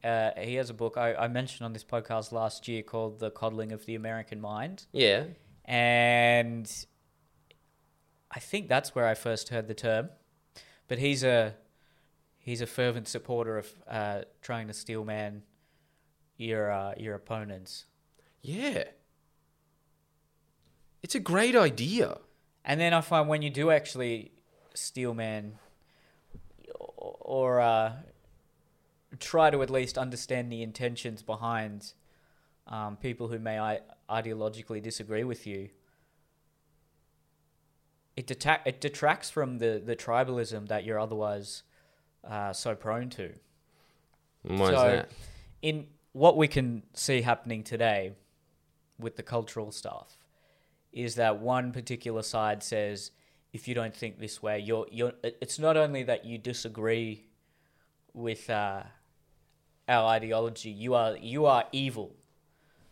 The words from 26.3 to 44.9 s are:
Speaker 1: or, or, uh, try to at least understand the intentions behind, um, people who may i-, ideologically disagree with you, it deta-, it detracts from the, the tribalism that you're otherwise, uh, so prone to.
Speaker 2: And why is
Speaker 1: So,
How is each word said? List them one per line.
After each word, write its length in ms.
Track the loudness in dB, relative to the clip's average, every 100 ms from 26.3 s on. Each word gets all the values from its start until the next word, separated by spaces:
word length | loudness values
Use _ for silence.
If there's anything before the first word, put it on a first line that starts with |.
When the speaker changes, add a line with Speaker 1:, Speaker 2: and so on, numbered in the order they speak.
| -18 -18 -20 -18 -14
Speaker 1:
or, 420 | -14 -12 -12 -12
or, 400 | -4 2 4 6
uh, 320 | 6 6 2 -2 -14 -20 _ _ _ _ _ _ _ _ _ -14
try 300 | 0 6 6
to 120 | 6
at 80 | 2
least 280 | 0 0 -2
understand 540 | -4 -6 -4 -4 -4
the 100 | -6
intentions 600 | -8 -4 -4 -4 -8 -8
behind, 680 | -8 -4 -2 -2 -4 -8 -14 -20 _ _ _ _ _ _ -12
um, 300 | -8 -8 -6
people 300 | -8 -6 -6
who 120 | -6
may 200 | -4 -2
i-, 200 | -2 -2 -6 -18 -6
ideologically 720 | -4 -2 -4 -4 -6 -8 -8
disagree 420 | -6 -8 -4 -4
with 220 | -2 -4 -8
you, 220 | -10 -10 _ _ _ _ _ _ _ _ _ _ _ _ _ _ _ _ _ _ _ _ _ _ _ _ -10
it 120 | -8
deta-, 320 | -2 0 2 0
it 140 | -4
detracts 500 | -4 0 2 2 -2
from 280 | -4 -2 0
the, 240 | 0 0
the 120 | -2 -6
tribalism 720 | 0 2 2 0 -4 -6 -4
that 160 | -4
you're 160 | -2 -2
otherwise, 640 | -2 -2 -2 -4 -8 -14 -16 _ _ _ _ _
uh, 300 | -10 -6 -6
so 220 | -4 -4 -4
prone 340 | -4 -4 -4
to. 220 | -8 -10 -12 _ _ _ _ _ _ _ _ _ _ -2
Speaker 2:
And 120 | 4
why 60 | 6
is 80 | 6
Speaker 1:
So, 60 | 6